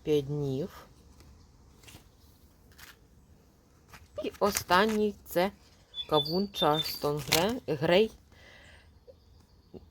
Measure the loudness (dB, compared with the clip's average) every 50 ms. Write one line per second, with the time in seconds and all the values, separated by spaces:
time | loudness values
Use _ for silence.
0 | -2 0 0 0 0 0 -4 -4 -2 -2 -2 -4 -4 -6 -10 -16 -20 -20 -20 -20
1 | -20 -20 -20 -20 -20 -20 -20 -20 -20 -20 -20 -20 -20 -20 -20 -20 -20 -20 -20 -20
2 | -20 -20 _ _ -20 -20 -20 -20 -20 -20 _ _ _ -20 -20 -20 -20 -20 -20 -20
3 | -20 _ -20 -20 -20 _ -20 _ _ _ _ _ _ _ _ _ _ _ -20 -20
4 | -20 -18 -12 -10 -10 -8 -6 -2 -2 0 0 -2 0 2 4 4 4 4 2 0
5 | 0 0 -2 -6 -12 -4 0 0 0 0 -2 -8 -20 -20 -20 _ -20 _ -12 -12
6 | -6 0 0 0 0 0 -2 -2 -2 -2 -4 0 0 2 2 2 -2 -4 -6 -4
7 | -2 -2 -2 -2 -2 0 2 2 2 2 -2 -4 -4 -6 -4 -2 0 2 4 4
8 | 4 2 -2 -12 _ -20 -20 -20 -20 -20 -20 -20 -20 -20 -20 -20 -20 -20 -20 -20
9 | _ -20 -20 -20 _ -20 -20 -20 -20 _ -20 -20 _ _ -20 -20 -20 -20